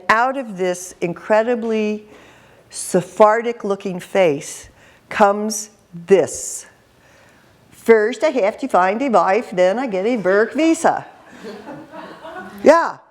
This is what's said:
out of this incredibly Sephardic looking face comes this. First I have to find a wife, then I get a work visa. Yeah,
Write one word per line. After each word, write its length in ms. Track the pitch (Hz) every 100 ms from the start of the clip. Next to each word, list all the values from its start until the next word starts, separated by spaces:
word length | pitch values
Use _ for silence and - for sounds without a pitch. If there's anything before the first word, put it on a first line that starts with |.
| -
out 280 | 220 254 269
of 200 | 240 185
this 380 | 185 180 - -
incredibly 1040 | 180 170 - 214 226 240 226 220 214 208 214 - - - _ _ _
Sephardic 960 | - - 185 170 - 214 220 233 233
looking 340 | 208 196 196 180
face 720 | - 202 180 143 - - - - - _ _
comes 640 | - 202 208 214 214 - _ _
this. 760 | 170 170 190 127 - - - - _ _ _ _ _ _ _ _ _ _
First 520 | - - 226 214 254
I 60 | 311
have 300 | 262 196 220
to 100 | 262
find 340 | 190 185 214
a 60 | 277
wife, 420 | 202 180 196 247
then 280 | - 185 214
I 80 | 269
get 200 | 185 202
a 100 | 247
work 340 | 180 196 220
visa. 540 | 254 320 320 202 139 - - - - 220 208 285 - - - - - - - 370 -
Yeah, 360 | - 330 294 - _